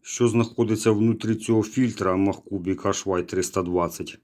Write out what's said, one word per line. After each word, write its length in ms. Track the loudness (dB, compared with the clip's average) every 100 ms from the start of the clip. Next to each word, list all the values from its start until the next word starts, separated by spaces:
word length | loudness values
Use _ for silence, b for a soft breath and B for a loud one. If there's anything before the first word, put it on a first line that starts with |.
що 260 | -12 0 2
знаходиться 640 | 2 0 0 0 2 2
внутрі 440 | 4 2 2 -2 -2
цього 280 | 2 2
фільтра 520 | 2 0 0 0 0 2
Махкубік 720 | 2 0 -6 -6 -4 -2 -2
H 200 | -2 0
Y 180 | -2
триста 380 | 0 -2 -2 -2
двадцять. 560 | 0 0 0 -4 -12 -12